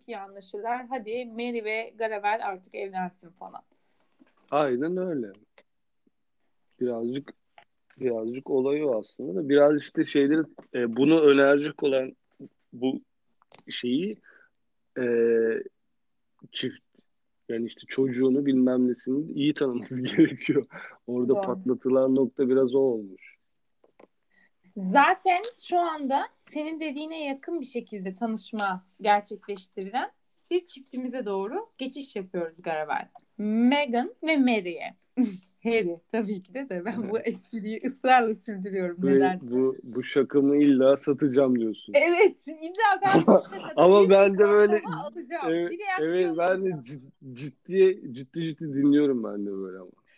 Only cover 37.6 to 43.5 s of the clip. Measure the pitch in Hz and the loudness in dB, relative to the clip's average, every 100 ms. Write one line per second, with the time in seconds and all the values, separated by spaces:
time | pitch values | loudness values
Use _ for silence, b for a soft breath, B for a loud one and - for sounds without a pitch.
37.6 | 208 220 262 - 254 254 226 220 - 196 | -8 -6 -8 -2 4 4 4 -2 -8 -10
38.6 | 196 190 180 175 135 135 139 180 123 127 | -6 -4 -4 -2 2 4 4 0 -2 0
39.6 | 131 131 127 117 - 143 131 143 139 147 | 0 -2 -8 -8 -2 0 2 2 4 4
40.6 | 143 131 131 139 151 135 147 127 135 123 | 6 6 6 4 2 0 2 4 4 2
41.6 | 110 101 - 285 330 349 392 - 277 311 | -2 -6 0 2 4 4 4 2 -14 -12
42.6 | 320 381 427 381 392 392 330 - - | -10 -2 0 2 4 4 6 4 4